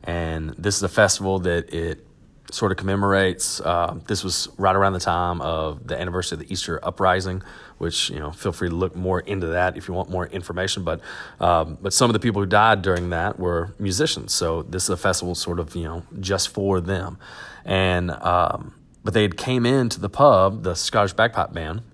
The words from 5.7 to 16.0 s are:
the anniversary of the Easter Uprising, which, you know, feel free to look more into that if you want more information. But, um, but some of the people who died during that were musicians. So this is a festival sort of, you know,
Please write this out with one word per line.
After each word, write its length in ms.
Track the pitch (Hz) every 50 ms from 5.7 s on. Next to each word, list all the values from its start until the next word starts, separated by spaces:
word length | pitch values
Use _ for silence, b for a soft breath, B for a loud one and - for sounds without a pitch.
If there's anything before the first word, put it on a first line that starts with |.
| 73 67 58
the 120 | - 78 65
anniversary 360 | 87 90 87 92 87 - 82
of 40 | 78
the 140 | 78 - 92
Easter 260 | 85 - - 82 76 -
Uprising, 560 | 92 90 - 98 92 90 95 92 92 92 92 B B B B B B B -
which, 300 | 85 85 - - - -
you 100 | - 76
know, 120 | 78 76
feel 200 | 76 - - 98
free 180 | 85 - 92 87
to 60 | 85
look 200 | 85 92 90 -
more 260 | 87 92 92 92 90
into 260 | - - 101 95 90
that 280 | 80 82 87 90 92 -
if 120 | - -
you 60 | - 87
want 160 | 92 90 -
more 180 | 90 90 90
information. 560 | - - 95 90 - 87 90 92 95 - 101 90
But, 180 | 82 80 78 B B B B B B B B
um, 380 | 87 87 87 82 80 80 78 -
but 120 | - 98 -
some 160 | - 131 117
of 40 | 113
the 60 | 110
people 220 | 107 120 98 104
who 40 | 101
died 380 | 92 104 104 107 113 110 98 90
during 260 | 98 90 87 90 90
that 300 | 85 82 87 104 - -
were 340 | 92 87 85 82 85 101 - -
musicians. 540 | 104 98 90 92 151 165 - - 62 - -
So 280 | - - 82 80 85
this 220 | - 62 85 92 -
is 60 | -
a 80 | 92
festival 360 | - - 98 90 - 92 90 87
sort 260 | - - - 87 87
of, 160 | 82 76 -
you 80 | 87 82
know, 200 | 78 80 87